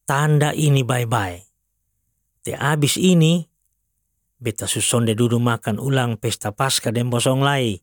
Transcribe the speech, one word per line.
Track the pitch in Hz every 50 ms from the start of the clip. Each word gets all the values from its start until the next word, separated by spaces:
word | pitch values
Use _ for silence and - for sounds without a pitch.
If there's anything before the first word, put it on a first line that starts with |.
Tanda | _ - 139 139 151 151 151 143 147 151
ini | - - 151 147 139 135 127
bye-bye. | 113 127 123 120 113 123 113 98 92 90 92 - _ _ _ _ _ _ _ _ _ _ _ _ _ _ _ _ _ _ _ _
Te | -
abis | - - 117 143 156 151 143 135 - -
ini, | - 185 180 170 156 160 170 175 160 _ _ _ _ _ _ _ _ _ _ _ _ _ _ _ _ _ _
beta | _ 120 117 107 - 95
susonde | 90 - 113 101 - - 120 117 113 110
duduk | 104 120 113 120 117
makan | 120 120 117 113 - 113 104 101
ulang | 123 139 135 135 123 120 113 -
pesta | - 117 104 - - 107
Paskah | 104 - 135 135 - - - 123
deng | 107 117 120
bosong | 123 120 120 - 135 131 131
lai. | 139 143 143 139 127 113 98 87